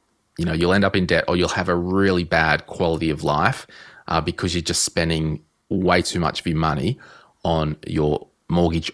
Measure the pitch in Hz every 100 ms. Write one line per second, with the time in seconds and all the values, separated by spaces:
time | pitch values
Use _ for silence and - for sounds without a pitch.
0 | _ _ _ - 85 80 87 98 98 98
1 | 87 85 82 90 85 - 90 87 90 95
2 | 98 90 82 82 80 76 - - 87 80
3 | 80 76 76 76 95 135 - - - -
4 | - 80 80 - 92 87 80 87 - -
5 | 82 82 78 78 - _ - 98 90 90
6 | - 90 80 - 90 80 78 73 71 139
7 | - - - _ 85 80 78 76 - 73
8 | 76 76 - _ - 85 85 82 -